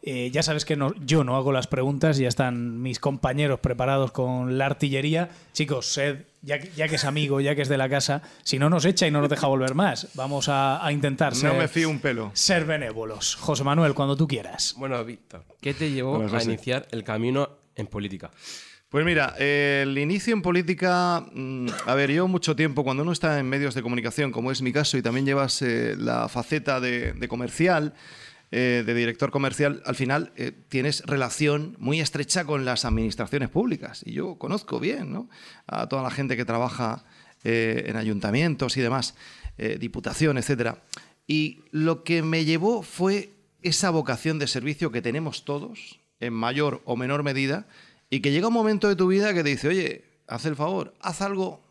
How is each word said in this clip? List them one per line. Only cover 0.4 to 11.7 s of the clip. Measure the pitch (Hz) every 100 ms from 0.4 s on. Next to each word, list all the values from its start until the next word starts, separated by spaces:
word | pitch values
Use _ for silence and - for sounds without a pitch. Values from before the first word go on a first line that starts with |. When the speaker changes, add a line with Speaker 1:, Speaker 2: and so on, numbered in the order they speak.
Speaker 1:
sabes | 156 151 -
que | 151
no, | 139 208
yo | 135 156
no | 131 131
hago | 135
las | 131 123
preguntas, | 131 131 143 160 139
ya | 123
están | 120 127 120 120 117
mis | 127 120
compañeros | 143 139 135 135 147 131
preparados | 131 123 127 139 131
con | - 127 127 127 131
la | 135
artillería. | 135 147 135 147 156 170 - -
Chicos, | - 143 139 -
sed, | - 143 139 - _
ya | 139 143
que, | 190 160
ya | 156
que | 156
es | 143
amigo, | 147 147 139
ya | 139 143
que |
es | 135
de | 139
la | 135
casa, | 139 135 147 - -
si | - 135
no | 143
nos | 170 156
echa | 185 175
y |
no | 147
nos | 143
deja | 139 143
volver | 135 131
más, | 135 196 120 -
vamos | 139 135 143 131
a, | 139 135 143 165
a |
intentar | 147 143 135 151
Speaker 2:
No | 123
Speaker 1:
ser, | 143 135
Speaker 2:
me |
fío | 156